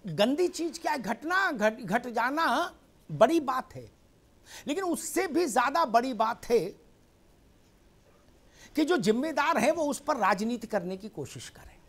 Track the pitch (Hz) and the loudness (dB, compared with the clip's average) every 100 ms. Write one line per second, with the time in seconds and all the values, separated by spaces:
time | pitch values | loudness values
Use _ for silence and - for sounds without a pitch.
0 | 196 156 220 294 359 - 330 - 330 302 | -8 0 2 2 0 -2 -6 -4 -4 -4
1 | 196 220 311 370 381 262 214 226 214 226 | -4 -6 -2 0 0 2 0 0 -2 -2
2 | 240 226 240 302 320 247 349 - _ _ | -2 -2 0 0 2 2 -2 -8 _ _
3 | - 147 233 330 269 254 - 135 113 _ | -12 4 6 6 0 -4 -6 -16 -18 _
4 | _ _ _ _ - - - 311 370 294 | _ _ _ _ -20 -12 -6 -4 -2 -4
5 | - 339 381 294 349 220 247 311 311 226 | -2 -2 0 0 2 2 2 2 4 2
6 | 254 220 226 233 - 233 160 - - _ | 2 -2 -2 -2 0 0 0 -8 -20 _
7 | _ _ _ _ _ _ _ _ _ _ | _ _ _ _ _ _ _ _ _ _
8 | _ _ _ _ - - - - 302 349 | _ _ _ _ -20 -20 -6 0 2 2
9 | 185 226 311 294 294 302 240 330 294 262 | 2 2 0 0 2 4 2 2 -2 -2
10 | - 294 190 196 220 240 - 202 175 185 | -4 0 2 2 -2 -6 -4 -6 -4 -10
11 | 214 - 131 131 - - - - | -12 -12 -12 -12 -16 -20 -20 -20